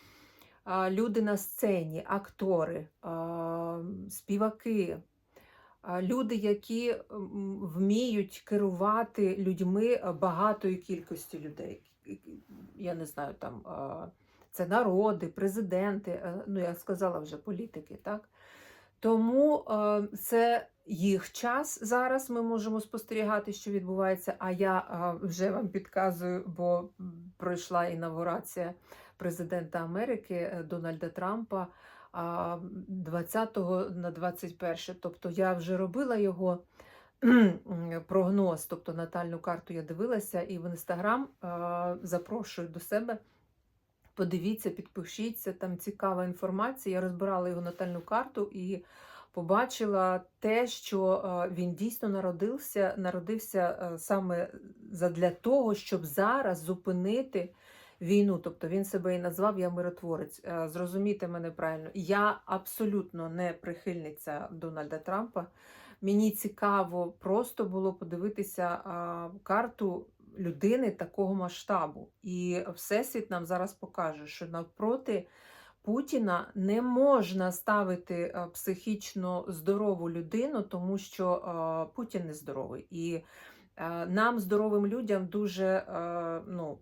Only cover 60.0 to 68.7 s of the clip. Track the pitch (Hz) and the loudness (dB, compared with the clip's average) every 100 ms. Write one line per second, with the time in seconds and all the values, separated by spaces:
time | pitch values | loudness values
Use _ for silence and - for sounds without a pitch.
60 | 170 160 - - - 170 160 165 180 196 | -4 -4 -6 -10 -6 -4 -4 -4 -4 0
61 | 202 202 175 170 165 165 160 160 160 196 | 0 0 -4 -4 -6 -4 -4 -4 -6 -6
62 | 165 202 208 202 - 190 - - 214 202 | 0 4 4 2 -2 -4 -4 -2 0 0
63 | 180 170 165 170 175 170 175 170 - 170 | -2 -6 -6 -2 -2 -2 -8 -6 -4 -4
64 | 151 151 - 147 - 165 165 156 151 156 | -6 -8 -8 -6 -8 -10 -8 -8 -6 -6
65 | 165 196 226 - 175 - - - - - | -2 -2 -2 -6 -6 -12 -20 -20 -20 -4
66 | 196 202 214 214 208 - 208 202 180 175 | 4 6 6 2 -4 0 2 4 2 0
67 | 175 - 185 208 247 - 196 190 190 190 | -2 -4 0 2 2 -2 -2 0 0 -2
68 | 170 175 208 208 202 - 175 | -6 -4 -2 -2 -4 -2 -2